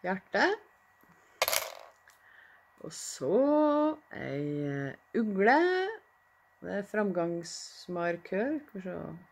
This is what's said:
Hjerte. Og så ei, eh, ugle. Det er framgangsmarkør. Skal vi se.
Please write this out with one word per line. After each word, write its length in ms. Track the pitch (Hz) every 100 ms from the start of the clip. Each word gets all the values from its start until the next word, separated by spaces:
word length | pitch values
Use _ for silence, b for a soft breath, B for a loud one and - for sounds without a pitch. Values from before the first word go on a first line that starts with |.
Hjerte. 460 | 175 190 _ 196 311 427 - _ _ _ - - _ _ - - - - - _ - B B B B B B _
Og 120 | -
så 440 | - - - 135 208 277 302 302 294 302 302 _
ei, 520 | - 131 139 147 147 143
eh, 260 | 139 139 - _
ugle. 400 | - 214 190 208 285 359 370 381 453 _ _ _ _ _ _
Det 160 | 175
er 160 | 196 196
framgangsmarkør. 1700 | 214 208 175 170 170 170 - - - - 175 170 170 - 190 254 311 -
Skal 80 |
vi 80 | 190
se. 160 | 185 175 - 165 180